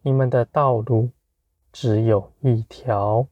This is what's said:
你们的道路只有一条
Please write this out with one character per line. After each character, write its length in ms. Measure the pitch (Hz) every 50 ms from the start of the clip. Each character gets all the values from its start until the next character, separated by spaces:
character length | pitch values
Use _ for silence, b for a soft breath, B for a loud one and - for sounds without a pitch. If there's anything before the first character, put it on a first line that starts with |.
你 100 | _ 139
们 180 | 135 131 131 123
的 140 | 127 123 117
道 320 | _ - 151 143 135 123
路 340 | 113 110 - 117 110 117 120 - _ _ _ _ _ _ _ _ _ _ _ _
只 280 | - - 117 107 107 113
有 280 | 113 107 98 98 - _ _
一 240 | - 131 120 113 110
条 640 | _ - - - 127 107 101 101 104 107 117 131 -